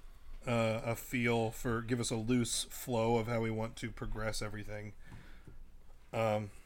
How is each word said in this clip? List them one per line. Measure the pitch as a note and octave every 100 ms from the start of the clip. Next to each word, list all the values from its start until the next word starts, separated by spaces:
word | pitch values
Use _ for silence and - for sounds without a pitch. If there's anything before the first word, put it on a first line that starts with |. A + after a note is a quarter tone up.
| - - - - -
uh, | A#2 A2+ A2 A#2
a | A2+
feel | - B2+ A#2+ A#2 A2
for, | - B2+ A2+
give | A2+ B2
us | A2+
a | A#2
loose | A2 B2+ A2+ - -
flow | - - A#2 A2+ A#2+
of | A2
how | A#2
we | A2+
want | A2 A2+ -
to | A#2+
progress | - A2+ A2 A2 -
everything. | G#2+ G#2 G#2 G#2 G#2 - - - - - - - - - - - -
Um, | A#2 A2+ G#2+ G#2 -